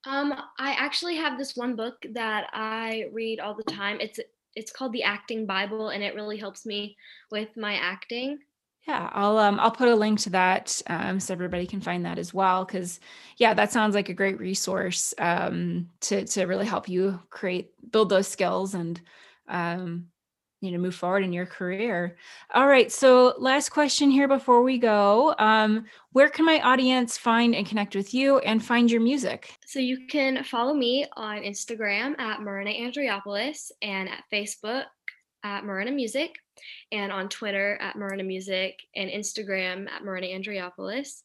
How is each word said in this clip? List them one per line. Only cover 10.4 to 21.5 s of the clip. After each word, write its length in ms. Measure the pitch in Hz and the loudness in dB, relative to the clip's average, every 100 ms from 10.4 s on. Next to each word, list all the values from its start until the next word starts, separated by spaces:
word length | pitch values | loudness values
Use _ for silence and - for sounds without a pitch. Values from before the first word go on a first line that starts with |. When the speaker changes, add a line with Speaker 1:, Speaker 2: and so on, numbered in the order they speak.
| 185 185 - - - | 4 2 -2 -8 -4
Speaker 2:
um, 340 | 165 180 190 | -4 -2 -4
so 140 | - | -4
everybody 320 | 180 180 175 180 | -6 -4 -4 -6
can 160 | 196 | -6
find 240 | 180 175 170 | -4 -4 -4
that 120 | 170 | -6
as 140 | 170 | -6
well, 320 | 185 190 185 | 0 2 2
'cause, 340 | 185 190 180 - - - - - | -2 -6 -6 -10 -18 -20 -20 2
yeah, 160 | 233 | 4
that 180 | 214 208 | 4 2
sounds 240 | 240 214 | 4 4
like 140 | 202 196 | 2 -2
a 60 | |
great 240 | 175 196 190 | 0 -2 0
resource, 720 | 185 196 - 190 190 180 - - | -4 -4 -2 -2 -2 -2 -4 -2
um, 720 | 175 175 175 170 175 175 170 _ | 0 2 0 -2 -4 -4 -8 _
to, 240 | - 202 | -4 -2
to 220 | 202 208 185 | -2 -2 -2
really 180 | 190 | -2
help 240 | 208 190 - | -2 -4 -2
you 320 | 180 196 180 _ | 0 0 -2 _
create, 400 | - 196 180 - _ - | -8 -4 -4 -8 _ -2
build 160 | 220 208 | 2 4
those 180 | 190 196 | 2 0
skills 460 | - 180 185 196 | -2 -2 0 -2
and, 260 | 196 165 170 - - - _ - | -4 -6 -8 -12 -20 -20 _ -8
um, 580 | 175 170 175 180 170 175 _ _ _ _ _ | -4 -4 -4 -6 -8 -12 _ _ _ _ _
you 80 | 190 | -6
know, 80 | 175 | -2
move 160 | 180 | -4
forward 300 | 175 175 196 | -2 -2 0
in 80 | 190 | 0
your 140 | 175 | -4
career. 680 | 180 | -6